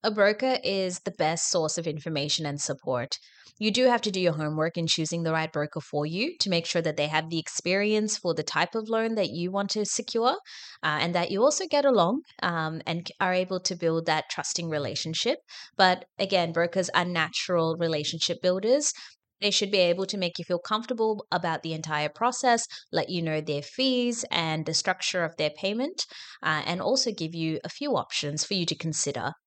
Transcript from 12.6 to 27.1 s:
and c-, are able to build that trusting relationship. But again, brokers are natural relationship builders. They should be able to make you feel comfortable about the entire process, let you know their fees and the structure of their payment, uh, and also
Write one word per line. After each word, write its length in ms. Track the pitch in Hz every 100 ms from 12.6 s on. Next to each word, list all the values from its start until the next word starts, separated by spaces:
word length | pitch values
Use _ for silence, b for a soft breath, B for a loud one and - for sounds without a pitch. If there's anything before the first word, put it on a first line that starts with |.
| 156 160 -
and 240 | 170 170
c-, 40 | -
are 140 | 185
able 260 | 185 185 185
to 160 | 185 175
build 300 | 170 165 165
that 240 | 156 -
trusting 400 | - - - 165
relationship. 680 | 151 131 131 160 160 226 330 _ B B -
But 300 | 185 180 - -
again, 360 | 196 190 170
brokers 360 | 170 170 190 185
are 120 | -
natural 720 | 175 170 160 - - 175 160 165
relationship 640 | 165 151 151 165 - 170
builders. 520 | 185 185 214 277 285 B B - _ _
They 100 | 208
should 200 | 196 196
be 80 | 196
able 260 | 175 175 190
to 120 | 208
make 200 | 180 175
you 80 | 170
feel 140 | 175
comfortable 680 | - 214 233 233 220 208 -
about 320 | 175 170 160
the 120 | 165
entire 360 | 160 160 151 151
process, 560 | - 233 240 254 233 - B B
let 160 | 165 -
you 120 | 180
know 200 | 165 156
their 200 | 151 143
fees 640 | 143 - 262 254 240 233 -
and 340 | - 160 156 156
the 80 |
structure 520 | 165 - 185 - 185 160
of 100 | -
their 120 | 151
payment, 560 | 151 190 214 285 392 - B B B
uh, 200 | 160 156 -
and 160 | 175
also 300 | - 269 240